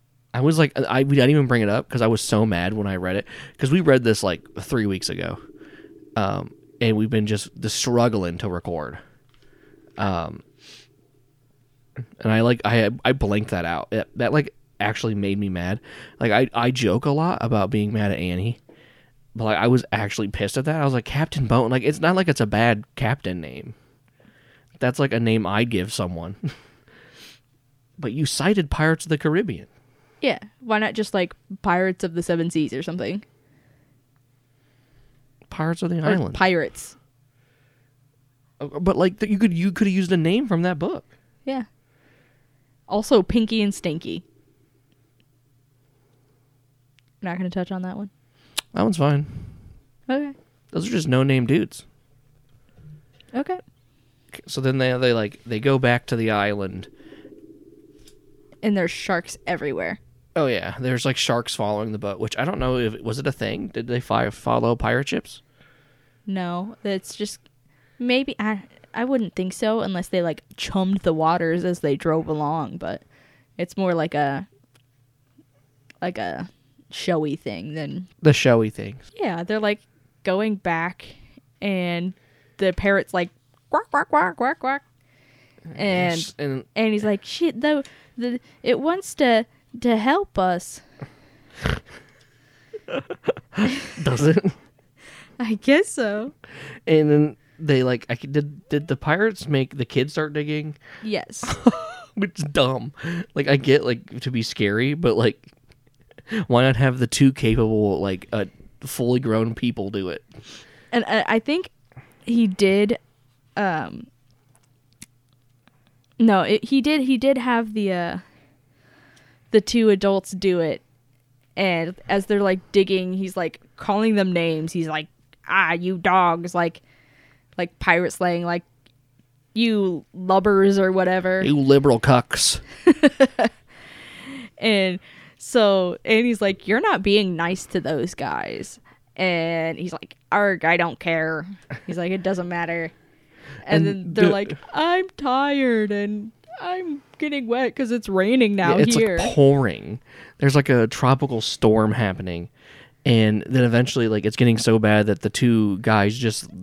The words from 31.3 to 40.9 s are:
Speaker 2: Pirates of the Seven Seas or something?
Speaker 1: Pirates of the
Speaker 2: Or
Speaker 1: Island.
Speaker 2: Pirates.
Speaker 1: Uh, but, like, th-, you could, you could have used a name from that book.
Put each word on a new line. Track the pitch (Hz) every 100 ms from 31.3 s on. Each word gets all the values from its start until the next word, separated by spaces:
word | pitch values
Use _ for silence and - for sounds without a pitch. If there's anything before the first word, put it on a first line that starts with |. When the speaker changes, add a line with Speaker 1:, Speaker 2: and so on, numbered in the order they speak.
| - - 190
Speaker 2:
Pirates | 208 175 185 180
of | 180
the | 165
Seven | 170 170 170
Seas | 165 151
or | 131
something? | 170 175 104 202 - _ _ _ _ _ _ _ _ _ _ _ _ _ _ _ _ _ _ _ _ _ -
Speaker 1:
Pirates | - 160 170
of | 175
the | 170
Speaker 2:
Or | 151
Speaker 1:
Island. | 185 143 -
Speaker 2:
Pirates. | 190 175 143 - - - _ _ _ _ _ _ _ _ _ _ _ _ _ _ _ -
Speaker 1:
Uh, | 143 147
but, | 180 -
like, | 185 196
th-, | 214
you | 196
could, | 214
you | 165 190
could | 175 196
have | 185
used | 175
a | 180
name | 160 208 262
from | 165
that | 180 160
book. | 175